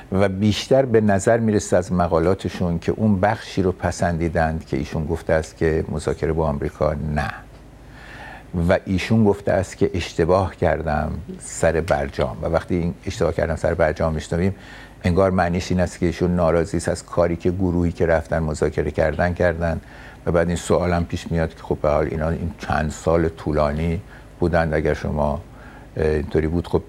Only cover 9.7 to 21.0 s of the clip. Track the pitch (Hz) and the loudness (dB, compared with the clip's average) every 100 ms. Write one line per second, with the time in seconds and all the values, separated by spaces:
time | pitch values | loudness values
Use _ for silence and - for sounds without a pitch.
9.7 | - 101 90 - - 82 90 92 - 82 | 0 0 0 -4 0 2 4 2 0 0
10.7 | 78 80 76 76 73 78 185 - - 82 | 0 0 -2 -2 -6 -10 -14 -14 -2 2
11.7 | 80 78 71 71 - 69 - - 82 - | 2 2 0 -2 -2 -4 -4 -2 -2 0
12.7 | 90 85 - - - 85 78 82 78 82 | -2 -2 -4 -8 -2 0 0 -2 0 -2
13.7 | 82 80 78 82 78 - 85 95 92 - | 2 2 2 -2 -2 -2 -2 -2 -2 -10
14.7 | - - - 92 85 95 92 87 87 87 | -20 -20 -6 0 2 4 2 0 0 0
15.7 | 92 87 - 90 78 90 87 82 82 82 | 0 0 0 -2 0 0 2 2 2 0
16.7 | 85 85 85 - - 85 85 - 90 92 | -2 -2 -4 -4 0 0 0 -2 0 0
17.7 | 87 87 82 85 80 78 80 78 76 76 | 2 0 0 2 2 0 -2 -2 0 0
18.7 | 78 76 80 80 76 87 85 87 82 85 | 0 -2 0 0 2 0 2 0 2 -2
19.7 | 82 - - - - - 85 85 87 - | -4 -8 -18 -20 -10 0 2 2 0 0
20.7 | 85 87 87 | 2 2 0